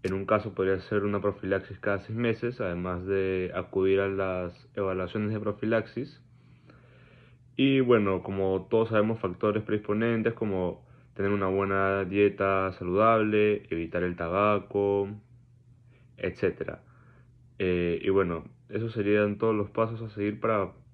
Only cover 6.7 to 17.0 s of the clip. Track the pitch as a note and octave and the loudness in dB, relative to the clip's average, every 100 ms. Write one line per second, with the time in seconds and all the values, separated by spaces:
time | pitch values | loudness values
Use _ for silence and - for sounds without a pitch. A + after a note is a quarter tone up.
6.7 | - - - - - - - - - C3+ | -20 -20 -20 -20 -20 -20 -20 -14 0 2
7.7 | C3+ B2 A#2 G2+ F#2 F#2+ G2 F#2+ F#2+ F2 | 4 6 6 6 0 -2 -2 0 0 2
8.7 | A2+ A2+ A2 G#2+ A2+ F#2+ F2 G#2+ G#2 G#2 | 0 2 2 2 0 -4 -2 0 0 -2
9.7 | G#2+ - G#2+ A#2 A2+ A2+ A2+ G#2+ F#2+ F2+ | -4 -2 -2 0 0 -2 -2 -2 -2 -2
10.7 | - - - - - G2 G2+ F#2+ F#2+ G2 | -6 -18 -20 -20 -4 -2 0 0 0 2
11.7 | G2 G2 G2 F2+ G2+ G2+ G2 G2 F#2+ F#2+ | 2 2 0 0 4 4 4 0 2 -2
12.7 | F2+ F2 F#2+ A2 A2+ G#2+ G#2+ G#2+ G#2 - | -4 -2 4 4 4 4 4 2 0 -4
13.7 | E2 E2 F2 F2+ F2 E2 F#2+ G#2 G#2 G2 | -6 -4 -2 -2 -2 -2 2 2 2 0
14.7 | G2+ G2+ G2+ G2 G#2+ _ - - - - | 0 2 2 -2 -8 _ -20 -20 -20 -20
15.7 | - - - - - F2 - F#2 - - | -20 -20 -20 -20 -8 -8 -2 -2 -2 -10
16.7 | - - - | -10 -18 -20